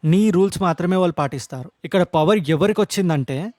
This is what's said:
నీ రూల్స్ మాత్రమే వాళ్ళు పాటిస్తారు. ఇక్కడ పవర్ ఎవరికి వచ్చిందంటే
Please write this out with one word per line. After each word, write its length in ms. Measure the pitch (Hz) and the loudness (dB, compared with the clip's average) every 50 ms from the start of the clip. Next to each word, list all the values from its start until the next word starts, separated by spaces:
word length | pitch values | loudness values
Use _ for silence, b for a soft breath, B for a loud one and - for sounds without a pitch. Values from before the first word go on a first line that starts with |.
| - | 2
నీ 200 | 156 160 190 214 220 | 2 2 4 4 4
రూల్స్ 280 | 190 180 190 196 - - 190 | 4 2 2 2 0 -2 -2
మాత్రమే 340 | 180 165 - 175 175 185 | -2 -2 0 -2 -2 0
వాళ్ళు 200 | 185 185 175 160 - | 2 0 0 0 -2
పాటిస్తారు. 520 | 147 135 - 139 - - - 131 123 - _ _ _ | -4 -4 -4 -8 -12 -12 -12 -12 -14 -14 _ _ _
ఇక్కడ 180 | 165 - 196 180 - - | -4 0 0 0 2 2
పవర్ 260 | 160 156 160 214 214 165 135 | 2 4 4 2 2 2 0
ఎవరికి 320 | 160 151 165 208 214 214 | 0 0 2 0 2 0
వచ్చిందంటే 580 | 208 - - 196 196 175 160 147 131 - 135 131 170 220 247 | -2 -2 0 -2 0 0 0 -2 -2 -4 -6 -8 -8 -10 -12